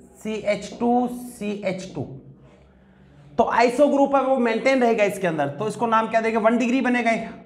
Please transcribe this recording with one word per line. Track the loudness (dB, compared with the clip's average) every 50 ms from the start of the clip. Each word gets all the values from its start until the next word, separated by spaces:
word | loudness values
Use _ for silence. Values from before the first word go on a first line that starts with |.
| -20 -20 -20 -12 -8
सीएच | -8 -8 -4 -2 -2 -2 -2 -4 -12 -6 -2
टू, | 0 2 2 2 2
सीएच | 0 -4 -8 -12 -14 -12 -8 -6 -6 -6 -4 -4 -6 -6 -6 -8 -10 -8
टू। | -8 -8 -8 -10 -16 -18 -20 -20 -20 -20 -20 -20 -20 -20 -20 _ _ _ _ _ _ -20 -20 -20 -20 -20 -8 -2
तो | -2 0
iso | 2 2 2 2 2 4 4 4 4 4
group | 2 2 4 2
है | 2
वो | 2 2 2
maintain | 2 2 0 0 0 2 2 2 4
रहेगा | 4 2 4 2 2
इसके | 0 0 -2 -2
अंदर, | -2 0 0 -2
तो | -4 -4 -6 -6
इसको | -6 -4 -4 -2
नाम | 2 2 2 2
क्या | 2 0 0
देंगे? | 0 0 -2
वन | 2 2 2 2
degree | 2 0 0 0 0
बनेगा, | 0 0 0 2 2 0 0 0 -4 -10 -14 -16 -10